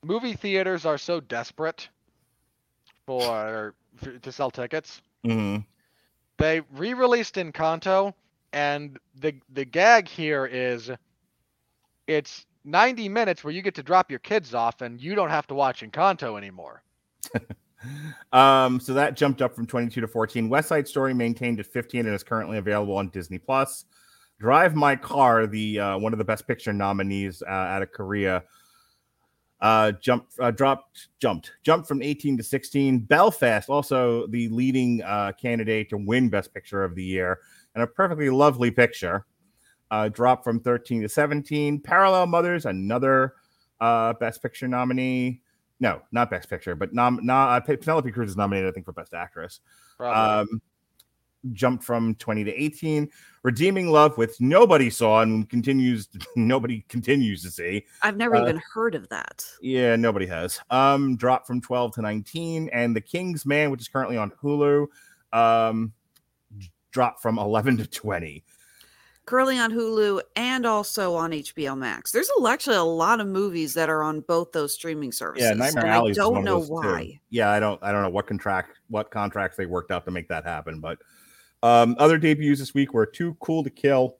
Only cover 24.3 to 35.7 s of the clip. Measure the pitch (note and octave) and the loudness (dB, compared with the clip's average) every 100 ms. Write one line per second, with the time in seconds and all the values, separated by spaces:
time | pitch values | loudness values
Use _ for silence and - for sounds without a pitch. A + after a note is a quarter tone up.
24.3 | _ G#2+ C#3+ F3+ D#3 C#3+ C3+ - C#3+ C3 | _ 4 6 6 4 2 0 -4 2 4
25.3 | A2+ A2 G#2+ G#2+ G#2 G2+ G2 A2 A2+ A2 | 6 2 -2 -4 -2 -2 -2 -4 -4 -2
26.3 | A2 - B2 - G2+ G2 G2 G2 G2 G2 | -4 -4 -6 -4 -2 0 -2 -4 -4 -6
27.3 | F2 - F#2+ F#2 G2 G2 - G2 G2+ G2 | -10 -8 -4 -4 -4 -6 -10 -6 -2 0
28.3 | F#2 - _ _ _ _ _ _ _ _ | -2 -4 _ _ _ _ _ _ _ _
29.3 | _ _ _ G#2+ A2 G#2+ G2 - A#2+ - | _ _ _ 4 4 4 0 0 0 -2
30.3 | - B2 A2 C#3 C3+ _ - - _ A#2+ | -4 -2 2 2 0 _ -20 -20 _ -2
31.3 | F2 - - - E3 - C#3 C3+ D3 D3 | -2 -8 -6 2 2 2 -6 -4 -4 -2
32.3 | C3 A2 C3+ - C#3+ C#3 C3 G#2 D3+ G#3 | -2 -2 -6 -4 0 2 2 2 4 4
33.3 | - B2 G#2+ G2 C#3+ C#3 C3+ B2 A#2 A2 | 4 2 2 0 -2 0 0 2 0 -2
34.3 | A#2 A#2 A2+ C3 C3 B2 A#2+ F#2 G#2 G2+ | -4 -2 -2 0 0 0 0 -2 -2 -4
35.3 | G2 B2+ A#2 A2 | -4 -4 -4 0